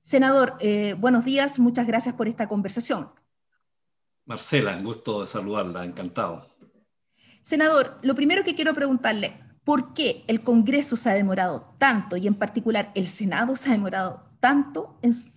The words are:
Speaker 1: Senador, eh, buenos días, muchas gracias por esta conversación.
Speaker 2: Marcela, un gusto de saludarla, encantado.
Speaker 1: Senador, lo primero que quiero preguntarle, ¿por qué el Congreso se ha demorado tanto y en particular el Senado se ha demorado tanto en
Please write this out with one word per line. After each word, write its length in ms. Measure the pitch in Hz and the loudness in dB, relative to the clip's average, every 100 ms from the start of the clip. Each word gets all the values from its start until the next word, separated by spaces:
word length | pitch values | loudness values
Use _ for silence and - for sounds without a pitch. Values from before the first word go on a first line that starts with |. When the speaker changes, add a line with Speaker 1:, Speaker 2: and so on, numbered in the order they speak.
Speaker 1:
Senador, 560 | - 277 262 269 247 262 | 2 4 6 6 4 0
eh, 360 | 214 208 208 185 | 0 0 0 0
buenos 260 | 233 247 | 2 2
días, 340 | 247 269 277 277 | 2 0 0 4
muchas 280 | 240 240 240 | 2 4 0
gracias 280 | 226 262 | 0 -2
por 120 | 247 220 | -4 -6
esta 220 | 233 208 | -4 -4
conversación. 640 | 208 190 - 233 226 143 _ _ _ _ _ _ _ _ _ _ _ - | -4 -4 -4 -4 -4 -6 _ _ _ _ _ _ _ _ _ _ _ -14
Speaker 2:
Marcela, 500 | 113 - 147 107 90 | -12 -2 0 0 -4
un 80 | |
gusto 360 | 101 113 - 107 | -8 -8 -6 -6
de 60 | 95 | -6
saludarla, 580 | 110 98 104 92 87 | -8 -6 -4 -4 -6
encantado. 640 | 87 90 143 - 98 82 - _ _ _ _ _ _ _ _ _ | -10 -10 -10 -6 -6 -8 -16 _ _ _ _ _ _ _ _ _
Speaker 1:
Senador, 560 | - 311 311 311 254 - | -4 2 4 4 2 -2
lo 120 | 262 | -2
primero 280 | 262 294 370 | 2 2 2
que 120 | 381 | 0
quiero 180 | 330 311 | -2 -2
preguntarle, 640 | 302 285 262 233 214 202 - - _ | 0 0 0 0 -2 -6 -10 -20 _
¿por 300 | - 294 - | 0 0 0
qué 320 | - 269 - - | -2 -2 -2 -2
el 160 | 226 | -2
Congreso 540 | 240 233 208 285 285 233 | 4 4 4 2 0 -2
se 140 | 240 | 0
ha 40 | |
demorado 600 | 196 196 190 180 139 - - | 2 2 0 -2 -4 -10 0
tanto 380 | 185 226 185 180 | 2 2 -2 -4
y 100 | 196 | 0
en 80 | |
particular 560 | 202 202 - 226 208 202 | 0 0 -2 -2 -2 -2
el 120 | - 180 | -4 -4
Senado 480 | - 196 160 240 | -2 -2 -2 -2
se 140 | 262 277 | -2 0
ha 40 | |
demorado 580 | 220 196 190 185 - - _ | 0 0 -4 -4 -8 -18 _
tanto 580 | 247 285 277 311 415 - | 2 2 0 -6 -10 -2
en 100 | 240 233 - | 0 0 -4